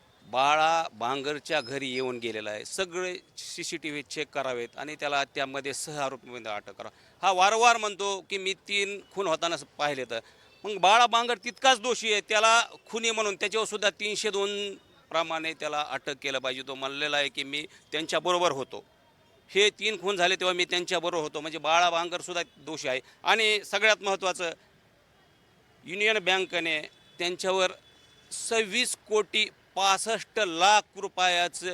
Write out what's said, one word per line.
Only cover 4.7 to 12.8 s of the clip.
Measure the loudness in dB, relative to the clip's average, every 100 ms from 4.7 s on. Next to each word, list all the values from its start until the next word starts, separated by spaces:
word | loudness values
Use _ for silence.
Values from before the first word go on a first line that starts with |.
| -10
आणि | -12 -6
त्याला | -2 -2
त्यामध्ये | -2 -4 -4 -4 -6
सहआरोपीमध्ये | -8 -8 -4 -6 -6 -12 -12 -8
अटक | -8 -10
करा. | -16 -16 -18 _ _
हा | 0
वारंवार | 4 4 6 6 6
म्हणतो | 0 -4 -4 -4 -6
की | -6
मी | -4
तीन | -6 -4 -2 -2 -4 -10
खून | -4 -2
होताना | 0 0 -4
स-, | -8 -2
पाहिले | -2 -2 -4
तर. | -8 -10 -20 _ _
मग | -8 2
बाळा | 6 6 6
बांगर | 4 0 -2
तितकाच | -6 0 4 4
दोषी | 2 -2 0
आहे, | 0
त्याला | 2 4 6 6 2 -4